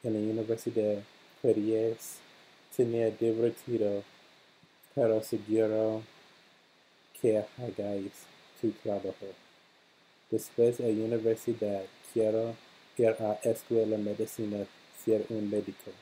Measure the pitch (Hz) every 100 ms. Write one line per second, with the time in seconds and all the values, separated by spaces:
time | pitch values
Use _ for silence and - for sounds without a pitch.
0 | 120 107 107 110 110 113 120 117 107 104
1 | 101 - - - 123 107 107 110 113 113
2 | - - - - - - - - 117 117
3 | 113 107 113 113 117 117 - 113 104 101
4 | - - - - _ _ _ _ _ -
5 | 117 110 110 110 104 110 107 110 110 110
6 | 110 - - - - _ _ _ _ _
7 | _ - 120 107 104 - 120 - 104 101
8 | 98 - - - - - 113 104 107 101
9 | 95 92 98 92 - _ _ _ _ _
10 | _ _ _ 110 - - 120 123 120 107
11 | 113 117 113 113 - 113 104 98 95 -
12 | - 113 110 110 113 113 - - - -
13 | 113 110 107 104 117 113 - 113 107 107
14 | 104 104 110 - 110 104 98 - - -
15 | - 110 107 113 104 104 98 92 - -